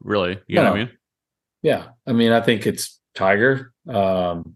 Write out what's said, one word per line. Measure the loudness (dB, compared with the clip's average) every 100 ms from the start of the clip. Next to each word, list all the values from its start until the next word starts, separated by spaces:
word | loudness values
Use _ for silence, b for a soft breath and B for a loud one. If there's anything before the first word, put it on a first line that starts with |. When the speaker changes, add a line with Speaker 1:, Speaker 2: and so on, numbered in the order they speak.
Speaker 1:
really. | -4 -2 -2 -4 -4
You | 0
know |
what | 2
I |
Speaker 2:
No. | 0 -4
Speaker 1:
mean? | -10 _ _ _ _ _ _
Speaker 2:
Yeah. | -2 -2 -4 _ -2
I |
mean, | 2 4
I | 4
think | 2 0 -2
it's | -4 -8 -14 _ -4
Tiger. | 0 2 2 0 -4 _ -8
Um, | -2 0 0 -2 -4 -10